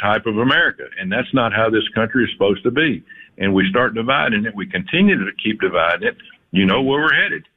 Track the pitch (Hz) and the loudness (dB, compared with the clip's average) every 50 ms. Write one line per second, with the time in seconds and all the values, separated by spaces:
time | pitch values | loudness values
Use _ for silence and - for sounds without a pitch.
0 | 101 101 107 110 - 117 107 104 120 131 143 165 170 143 - - 64 - - - | -2 0 0 0 0 -2 -2 0 2 2 2 2 2 0 -2 -4 -12 -14 -12 -10
1 | 95 92 101 120 123 - - 135 120 113 98 107 113 113 110 107 98 101 - 110 | -6 -4 -4 -4 -4 -2 0 0 0 2 0 2 0 2 2 0 0 0 -2 -2
2 | 113 110 - 131 117 101 - - 98 101 101 95 - 123 120 135 160 156 113 82 | -2 0 0 0 0 0 0 0 0 0 0 0 0 -2 0 2 0 0 0 -4
3 | - _ - - - - _ - 95 98 98 95 95 95 95 123 127 127 113 113 | -8 _ -20 -20 -20 -20 _ -4 -2 0 2 2 2 2 2 2 0 0 0 -2
4 | 113 123 135 147 151 143 113 104 104 113 107 101 92 92 - 92 92 - - 170 | -2 0 0 0 0 0 0 0 -2 -2 -4 -6 -8 -6 -6 -6 -6 -2 0 2
5 | 196 202 190 135 98 101 - - - 110 107 107 - 92 85 87 82 85 87 87 | 4 4 4 2 0 -4 -6 -6 -4 -4 -4 -2 -2 -2 0 0 0 0 0 0
6 | 101 120 - - - - - _ _ _ - 92 98 95 98 123 135 131 139 147 | -2 -4 -6 -6 -16 -20 -20 _ _ _ 0 0 2 2 2 2 2 0 0 0
7 | 151 156 143 156 190 196 - - 156 _ _ | 2 2 2 2 0 0 -4 -8 -10 _ _